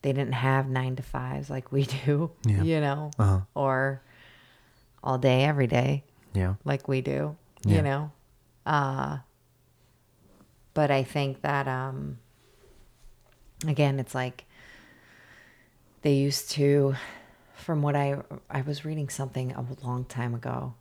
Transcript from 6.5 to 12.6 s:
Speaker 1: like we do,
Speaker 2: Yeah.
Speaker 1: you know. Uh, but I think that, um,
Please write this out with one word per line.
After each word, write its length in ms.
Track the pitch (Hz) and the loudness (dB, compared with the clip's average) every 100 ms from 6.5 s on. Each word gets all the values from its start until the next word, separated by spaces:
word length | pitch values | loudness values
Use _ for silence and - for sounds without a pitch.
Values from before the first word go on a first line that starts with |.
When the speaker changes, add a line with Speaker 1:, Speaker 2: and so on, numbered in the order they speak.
| 101 | 0
Speaker 1:
like 240 | 147 139 - | -2 -4 -2
we 120 | 131 | -2
do, 360 | 131 139 151 151 _ _ | -2 -2 -4 -8 _ _
Speaker 2:
Yeah. 120 | 104 104 | 4 4
Speaker 1:
you 60 | |
know. 300 | 143 139 151 - _ _ _ _ - | 4 0 -4 -12 _ _ _ _ 0
Uh, 520 | 151 135 135 135 147 - _ _ _ _ _ _ _ _ _ _ _ _ _ _ | 0 2 -2 -4 -6 -10 _ _ _ _ _ _ _ _ _ _ _ _ _ _
but 160 | - 147 | 0 2
I 120 | 139 | 2
think 400 | 127 147 139 135 | 0 -2 -4 -2
that, 240 | 147 143 135 | -2 -2 -2
um, 500 | 127 135 131 143 127 _ _ _ _ | -4 -6 -8 -10 -12 _ _ _ _